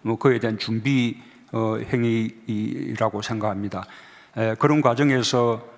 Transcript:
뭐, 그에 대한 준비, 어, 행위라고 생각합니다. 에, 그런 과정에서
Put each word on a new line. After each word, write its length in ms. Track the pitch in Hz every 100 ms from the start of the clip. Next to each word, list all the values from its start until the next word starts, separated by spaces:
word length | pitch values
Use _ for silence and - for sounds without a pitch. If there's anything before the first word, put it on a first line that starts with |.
뭐, 160 | 113 117
그에 220 | 143 120
대한 180 | 113 110
준비, 600 | - 113 117 135 120 - - - -
어, 260 | 113 113 110
행위라고 1400 | 107 123 117 113 110 - - 107 110 127 - 110 110 104
생각합니다. 640 | - 113 107 98 101 95 - - - - - -
에, 180 | 113 110
그런 260 | 147 151
과정에서 840 | 131 117 143 131 113 127 120 113 -